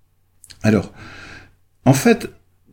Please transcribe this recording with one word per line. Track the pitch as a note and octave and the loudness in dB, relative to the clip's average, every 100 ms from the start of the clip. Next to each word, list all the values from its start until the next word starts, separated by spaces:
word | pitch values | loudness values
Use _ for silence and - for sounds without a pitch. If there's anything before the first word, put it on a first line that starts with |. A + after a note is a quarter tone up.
| _ _ _ _ - - | _ _ _ _ -20 -4
Alors, | A2 G#2+ - - - - - - - _ _ _ B2+ | 0 0 -2 -12 -20 -20 -20 -20 -20 _ _ _ 0
en | |
fait, | C3 A#3 A3 - - _ _ _ | 2 2 0 -4 -16 _ _ _